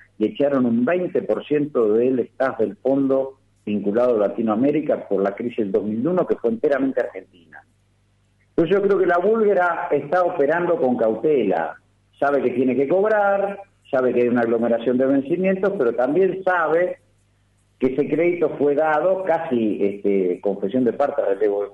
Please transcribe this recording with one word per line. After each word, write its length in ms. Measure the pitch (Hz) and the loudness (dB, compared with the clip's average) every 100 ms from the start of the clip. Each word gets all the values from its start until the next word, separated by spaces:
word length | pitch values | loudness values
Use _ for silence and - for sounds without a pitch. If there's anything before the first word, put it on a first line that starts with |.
| - - | -18 -4
y 80 | 107 | -4
echaron 400 | - 143 135 123 | 0 0 2 2
un 200 | 117 123 | 2 2
veinte 360 | 180 175 127 | 0 0 -2
por 240 | - 107 - | -2 -4 -2
ciento 480 | 147 143 131 110 | -2 0 0 2
del 260 | 110 123 131 | 2 2 0
staff 400 | - - 131 - | -2 -2 -2 0
del 160 | 107 101 | -4 -2
fondo 600 | 127 139 135 135 135 - _ _ - | -2 0 2 0 -2 -8 _ _ -6
vinculado 500 | 104 101 107 123 113 | -4 0 2 2 2
a 120 | 98 | 0
Latinoamérica 800 | 113 113 107 139 151 131 110 - | 0 -2 0 2 0 0 -4 -2
por 140 | 98 | -2
la 140 | 98 - | -2 -4
crisis 220 | 120 - | -6 -4
del 140 | 104 | -2
dos 120 | 101 | -2
mil 220 | 104 113 143 | -2 -2 -2
uno, 200 | 180 156 | 0 -2
que 100 | 107 | -2
fue 160 | 117 | -2
enteramente 500 | 113 147 139 135 123 | -2 0 0 0 -2
argentina. 640 | 113 95 - 92 80 76 - _ _ _ _ _ _ _ _ - | -4 -8 -18 -20 -20 -20 -20 _ _ _ _ _ _ _ _ -2
Pues 140 | 165 | 2
yo 120 | 196 | 2
creo 160 | 202 190 | 2 2
que 80 | 175 | 2
la 120 | 175 | 2
búlgara 720 | 196 226 208 180 180 165 - | 2 2 2 2 0 -2 -2
está 320 | 147 143 180 | -4 0 0
operando 540 | 175 - 139 165 175 165 | 0 0 0 0 0 0
con 200 | 127 120 | 0 0
cautela, 800 | 113 107 156 143 101 85 80 - _ _ _ - | 0 0 0 2 2 -2 -4 -8 _ _ _ -6
sabe 220 | 143 139 | -2 0
que 100 | 123 | 0
tiene 240 | 123 131 123 | 0 0 0
que 120 | 139 | 0
cobrar, 720 | 185 214 214 202 196 196 - - _ - | 2 2 2 2 0 -2 -6 -16 _ -6
sabe 240 | 131 127 | -2 0
que 80 | 117 | 2
hay 60 | 120 | 2
una 140 | 123 | 2
aglomeración 560 | 113 113 117 117 127 123 | 0 0 0 0 0 0
de 80 | 131 | 2
vencimientos, 680 | 139 135 170 190 190 196 196 | 2 0 -2 0 0 0 0
pero 160 | 120 | 0
también 500 | 117 131 160 190 180 | 0 0 2 0 0
sabe 560 | 185 180 156 165 180 - _ _ _ _ _ _ _ _ | -2 0 2 0 0 -4 _ _ _ _ _ _ _ _
que 140 | 131 | -2
ese 140 | 131 139 | 0 -2
crédito 440 | 147 175 175 156 - | 0 0 0 -2 0
fue 180 | 143 143 | 0 2
dado 480 | 156 151 175 190 | 2 2 2 0
casi, 600 | 185 165 160 123 107 95 | 0 -2 -2 -2 0 0
este, 560 | 98 101 101 98 92 90 | -2 -2 -2 0 0 -2
confesión 440 | 101 101 98 127 120 | -4 -4 -2 0 0
de 80 | |
parte, 320 | - 143 - 101 | 0 -2 -2 -2
relevo 380 | 98 107 101 | 0 0 0
de 60 | 101 | -4